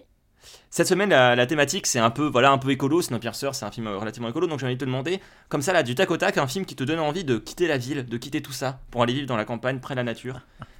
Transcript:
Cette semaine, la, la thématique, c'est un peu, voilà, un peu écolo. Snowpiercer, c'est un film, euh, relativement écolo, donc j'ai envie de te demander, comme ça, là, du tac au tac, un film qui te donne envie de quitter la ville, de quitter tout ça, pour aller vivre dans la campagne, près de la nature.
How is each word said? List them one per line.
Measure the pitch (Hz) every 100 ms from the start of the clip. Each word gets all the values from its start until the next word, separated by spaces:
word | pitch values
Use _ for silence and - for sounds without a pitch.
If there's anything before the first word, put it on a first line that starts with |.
| - _ _ _ - - _
Cette | - 170
semaine, | 185 202
la, | 147 123 120
la | 123
thématique, | 156 143 196 -
c'est | 123
un | 113
peu, | 117 147
voilà, | 120 135
un | 135
peu | 131
écolo. | 131 139 165
Snowpiercer, | 165 117 117 - 139
c'est | 127
un | 104
film, | - 110
euh, | 98
relativement | 107 107 117
écolo, | 135 175
donc | 143
j'ai | 127
envie | 127
de |
te | 135
demander, | 131 139 190 - - -
comme | 160
ça, | 143
là, | 180
du | 123
tac | 123 190
au | 160
tac, | 180 185
un | 139
film | 190 190
qui | 135
te |
donne | 135 165
envie | 151 160
de | 151 117
quitter | - - 175
la | 139
ville, | 123 143 123
de | 120
quitter | 139 151
tout | -
ça, | 135 135 131 -
pour | 120
aller | 120
vivre | 131 135
dans | 117
la | 107
campagne, | 117 127 131
près | -
de | 131
la |
nature. | 120 113 127 127 - - - -